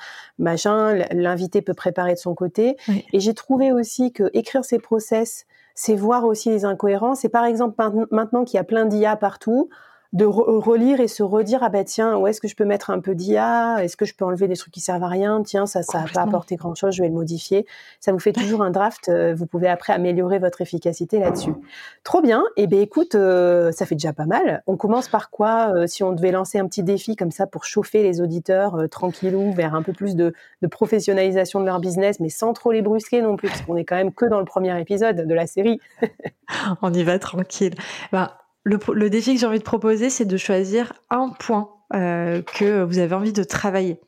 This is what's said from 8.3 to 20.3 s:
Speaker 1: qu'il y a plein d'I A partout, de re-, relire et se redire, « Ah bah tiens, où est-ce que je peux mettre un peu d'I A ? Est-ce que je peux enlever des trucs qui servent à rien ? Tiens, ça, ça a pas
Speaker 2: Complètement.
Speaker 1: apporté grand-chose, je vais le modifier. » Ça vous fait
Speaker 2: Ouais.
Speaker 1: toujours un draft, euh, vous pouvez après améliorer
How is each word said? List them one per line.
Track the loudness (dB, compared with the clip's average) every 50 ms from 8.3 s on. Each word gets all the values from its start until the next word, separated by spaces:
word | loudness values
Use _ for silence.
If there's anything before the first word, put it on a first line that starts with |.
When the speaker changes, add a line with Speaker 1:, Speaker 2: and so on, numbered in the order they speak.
| 0 0 0
Speaker 1:
qu'il | 0 0
y | -2
a | 0
plein | 0 0 2 2
d'I | 2 2 2 2
A | 2 2
partout, | 0 -2 -2 -4 -4 -2 0 0 0 0 -2 -4 -18 -20 -20 _ _ _ _ 0
de | 2 4
re-, | 4 4 4 4 4 4 2
relire | 4 4 4 4 4 4 4 4
et | 2
se | 0 0 -2 -2
redire, « | 0 2 0 0 2 0 0 0
Ah | 2
bah | 0 0 -2
tiens, | -2 -2 0 0 2 2
où | 2 2
est-ce | 0 0 -2
que | -4 -6
je | -2
peux | 0 0
mettre | 0 0 -2 -2 -4
un | -6 -4
peu | -2 -4 -4
d'I | -4 -2 0 0
A ? | 2 2 2 2 2 2 0 0 0 -2
Est-ce | -2 -4
que | -4 -6
je | -6 -4
peux | -4 -4
enlever | -4 -2 -4 -4 -6
des | -6
trucs | -8 -8 -12 -14
qui | -10
servent | -6 -4 -4 -4 -2
à | -2
rien ? | -2 -2 0 0 0 -2 -2
Tiens, | -2 -2 -2 -2
ça, | -2 -2 -4 -4
ça | -4 -4 -4
a |
pas | -4
Speaker 2:
Complètement. | -4 -2 -2 0
Speaker 1:
apporté | 0 0 -2 -4 -4 -8
grand-chose, | -8 -6 -8 -6 -2 -2 -2 0
je | 0 0
vais | 0
le | 0
modifier. » | -2 -4 -4 -6 -6 -4 -2 0 0 0 -2 -8 -20 -20 -20 -20 _
Ça | -2 -2 0
vous | 0
fait | 2 0 0
Speaker 2:
Ouais. | 0 0
Speaker 1:
toujours | 0 0 0 0
un | 0
draft, | 2 2 0 0 -2 -4 -2 0
euh, | 2 2 2 2 0
vous | -2 -4
pouvez | -4 -2 0 2 2
après | 0 0 0 0 0
améliorer | 2 2 2 2 2 2 2